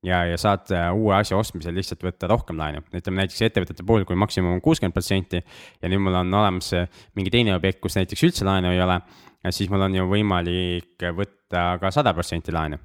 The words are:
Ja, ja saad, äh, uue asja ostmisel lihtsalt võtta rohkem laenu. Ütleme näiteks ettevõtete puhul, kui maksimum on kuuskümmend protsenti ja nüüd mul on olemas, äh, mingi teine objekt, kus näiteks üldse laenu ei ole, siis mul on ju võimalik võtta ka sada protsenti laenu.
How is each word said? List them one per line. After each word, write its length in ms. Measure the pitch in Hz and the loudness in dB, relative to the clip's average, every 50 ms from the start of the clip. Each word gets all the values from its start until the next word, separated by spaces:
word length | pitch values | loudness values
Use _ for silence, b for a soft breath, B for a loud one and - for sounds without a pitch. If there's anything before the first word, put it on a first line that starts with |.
| - | 0
Ja, 200 | 90 90 87 87 | 0 0 2 2
ja 100 | 85 85 | 0 -2
saad, 340 | 87 - 107 101 95 _ - | 0 2 2 2 0 _ -2
äh, 180 | 98 87 85 87 | -2 0 0 0
uue 220 | 90 107 110 107 98 | 0 2 2 4 4
asja 220 | 98 104 - 95 | 4 2 2 0
ostmisel 380 | 98 110 - - 87 76 87 85 | 0 0 -2 -6 -8 -8 -4 -4
lihtsalt 260 | 92 92 - 90 - - | -4 -4 -6 -8 -6 -6
võtta 240 | 90 - _ - | -6 -6 _ 0
rohkem 300 | 87 87 85 - - 82 | 2 2 2 2 -6 -6
laenu. 240 | 80 78 76 76 73 - | -4 -4 -4 -6 -8 -12
Ütleme 340 | _ - 87 - 101 92 95 | _ -10 -6 -4 -4 -2 0
näiteks 200 | 98 92 - - | -2 -2 0 0
ettevõtete 440 | 113 113 - 101 90 - - - 87 | -2 0 2 0 -2 -2 -8 -10 0
puhul, 180 | 101 113 107 92 | 2 2 2 4
kui 120 | - 90 | 2 2
maksimum 420 | 92 101 - - 95 90 87 90 | 2 2 2 2 0 0 2 0
on 40 | 90 | 2
kuuskümmend 340 | - 156 160 - - 90 - | 2 2 2 2 0 -2 -2
protsenti 440 | 95 90 - 98 95 92 _ - 87 | -2 -2 0 0 -2 0 _ -6 -6
ja 480 | - - - - - - _ _ - | -6 -8 -20 -20 -20 -20 _ _ -4
nüüd 140 | 90 92 98 | -2 0 2
mul 160 | 98 95 92 90 | 2 2 2 2
on 140 | 90 90 95 | 0 2 2
olemas, 380 | 104 107 98 92 92 - - - | 2 2 2 2 -2 -4 -2 -2
äh, 160 | 87 90 B B B B B | -2 -2 B B B B B
mingi 200 | B 101 95 95 | B -4 -2 2
teine 220 | 117 120 120 107 95 | 2 2 4 4 2
objekt, 240 | 87 82 95 95 _ | 2 2 0 -2 _
kus 160 | - 92 - | -6 -2 0
näiteks 280 | 98 92 - 101 - - | 0 -2 -2 0 2 2
üldse 200 | 175 175 - 98 | 2 2 2 0
laenu 300 | 98 95 95 90 90 90 | 0 0 2 2 2 2
ei 80 | 90 | 2
ole, 160 | 90 92 90 87 - B B B B B B B - | 2 2 2 0 -2 B B B B B B B -6
siis 260 | 95 90 - 101 90 | -4 -2 -2 -2 0
mul 120 | 101 98 | 0 0
on 140 | 98 98 95 | 0 0 0
ju 120 | 92 92 | 0 0
võimalik 960 | 90 98 104 107 101 92 90 85 87 87 90 90 90 87 87 - _ _ _ 90 87 82 | 0 0 0 2 2 0 0 0 -2 -2 -2 -2 -2 -4 -6 -8 _ _ _ -6 -6 -4
võtta 640 | 87 101 - _ _ _ _ - 87 87 87 90 90 | -4 -6 -6 _ _ _ _ -2 0 0 0 0 0
ka 120 | 95 95 | -2 -2
sada 200 | 95 147 143 117 85 | 0 2 0 2 0
protsenti 380 | 85 87 - 85 85 - - | 0 -4 -4 -4 -6 -4 -2
laenu. 280 | 82 80 78 76 73 71 | -2 -2 -2 -2 -6 -10